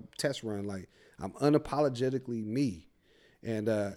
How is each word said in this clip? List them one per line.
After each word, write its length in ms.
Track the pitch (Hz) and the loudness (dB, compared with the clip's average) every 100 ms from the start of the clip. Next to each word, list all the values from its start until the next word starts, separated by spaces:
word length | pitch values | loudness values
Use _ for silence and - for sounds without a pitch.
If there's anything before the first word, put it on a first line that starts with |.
| - - | -6 -4
test 260 | 147 135 | -2 -2
run. 220 | 113 101 | -4 -4
Like, 240 | 101 95 87 _ - - | -4 -8 -12 _ -20 -10
I'm 120 | 95 | -8
unapologetically 1080 | - 143 151 - 143 147 120 131 131 127 117 | 2 4 6 4 2 2 2 0 0 -4 -6
me, 420 | 107 127 139 85 - _ _ _ _ _ | -2 0 0 -2 -12 _ _ _ _ _
and, 260 | - 110 107 | -4 -2 2
uh, 220 | 107 101 | 0 0